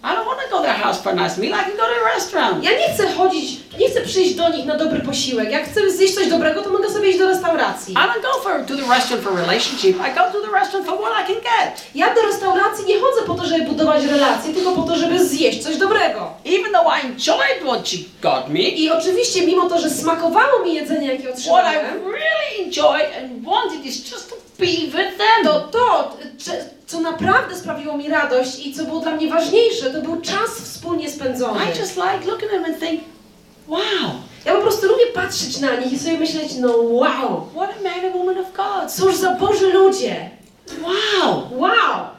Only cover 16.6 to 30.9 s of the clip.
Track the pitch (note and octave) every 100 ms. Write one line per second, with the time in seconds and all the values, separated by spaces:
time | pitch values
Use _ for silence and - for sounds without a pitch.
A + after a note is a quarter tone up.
16.6 | G#4 F#4 E4 D4+ C4+ - - - C#4+ -
17.6 | D4 G#3+ - F3+ - - D#3 C#3 - D#3
18.6 | B3+ D#4+ D#4 E4 F#4 F#4 B4 F#4 E4+ F4+
19.6 | F4 E4+ D4+ - D#4+ E4 E4 F4+ C5+ B4+
20.6 | F4+ D#4 C4+ D#4 C#4 C4 B3+ B3 D#4 F4
21.6 | E4+ D#4 D4 F#4+ F#4 B4+ D#5+ D#5+ D5 G#4+
22.6 | F4+ - D4+ D4+ D4+ - C4 A#3 A3+ G#4
23.6 | A4 D#4 C4+ - - A#4+ - A#4 - -
24.6 | F4+ E4 D4 D#4 F#4+ - D#4 A4+ F4+ D4+
25.6 | - A4+ A#4+ F#4 - - D4 - - -
26.6 | - - - E4 E4 - - B4+ - F#4
27.6 | - C#4+ D4 C#4+ D4 D4+ C#4 B3+ C4+ -
28.6 | C#4+ D4 - D#4+ D#4+ D#4 D#4 E4 C#4+ G#4+
29.6 | A4+ - C4+ D4+ - E4+ F4 G4 A4+ A#4
30.6 | - - E4+